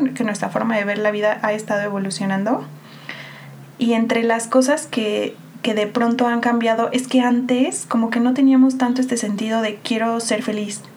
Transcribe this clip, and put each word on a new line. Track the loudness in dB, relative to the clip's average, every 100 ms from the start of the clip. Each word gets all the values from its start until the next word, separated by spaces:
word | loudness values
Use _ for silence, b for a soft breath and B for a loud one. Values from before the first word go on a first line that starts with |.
| -2
que | -2
nuestra | -4 -2 -4
forma | -2 0 0
de |
ver | 0 0
la | 0
vida | 2 0 0
ha | -2
estado | -2 -2 -2
evolucionando. | -2 -4 -4 -4 -2 0 0 -2 -4 -16 B B B B B B B B -16 -2
Y | 0
entre | 2 2 0
las | 2 0 2
cosas | 2 4 0 -2
que, | -4 -2 -2 -4 -8 -20 -8
que | -4
de | 0 0
pronto | 0 0 2 2
han | 2
cambiado | 2 2 2 0 0
es | -2 2
que | 2
antes | 4 2 2 2 2 -2 -2
como | 0 0
que | 2
no | 2
teníamos | 4 6 6 6 4
tanto | 0 2
este | 0 0
sentido | -2 -2 -2 0
de | -2 -4
quiero | -4 -2 0 -2
ser | -2 -2
feliz. | -2 -4 -4 -8 -14